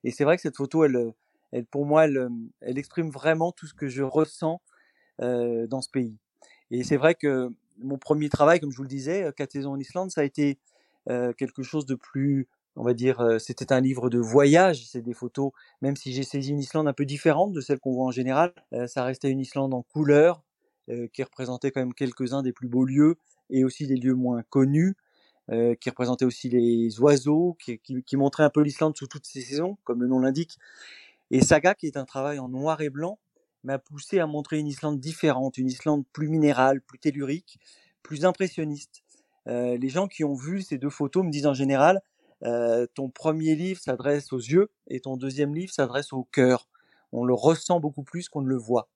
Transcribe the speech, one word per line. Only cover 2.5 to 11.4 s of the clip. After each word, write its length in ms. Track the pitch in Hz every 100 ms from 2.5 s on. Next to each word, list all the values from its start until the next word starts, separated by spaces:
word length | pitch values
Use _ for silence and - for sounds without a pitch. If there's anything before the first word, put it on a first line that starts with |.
| _
elle 180 | - 127
exprime 300 | 143 - 165
vraiment 400 | 135 156 160 170
tout 160 | - 151
ce 80 |
que 120 | - 143
je 140 | 123
ressens, 600 | 135 139 156 - 160 170 _ _ _ _ _ -
euh, 460 | 123 123 120 117 113
dans 140 | 131
ce 80 | 127
pays. 280 | 135 120 107 _ _ _ _ _
Et 120 | 120
c'est 140 | 123 143
vrai 160 | 156
que 400 | 170 147 131 127 113 _ _
mon 200 | 131 135
premier 320 | - 151 147
travail, 300 | - 147 170
comme 120 | 147
je 60 | 123
vous 60 |
le 60 | 135
disais, 360 | 135 135 190
euh, 60 | 170
Quatre 200 | - 139
saisons 220 | 143 139
en 60 | 139
Islande, 300 | 135 180 190
ça 120 | 160
a 20 |
été, 340 | 143 - 143 139 _ _ _ _ -
euh, 240 | 123 123
quelque 280 | 120